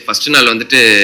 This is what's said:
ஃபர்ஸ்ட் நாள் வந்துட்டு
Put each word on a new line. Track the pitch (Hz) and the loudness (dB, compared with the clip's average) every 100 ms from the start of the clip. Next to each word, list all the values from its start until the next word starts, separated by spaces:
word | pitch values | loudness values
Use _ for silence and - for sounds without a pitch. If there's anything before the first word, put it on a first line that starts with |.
ஃபர்ஸ்ட் | - 107 147 | -6 -6 -2
நாள் | 147 123 | 0 0
வந்துட்டு | 113 117 131 117 104 | -2 -2 2 2 2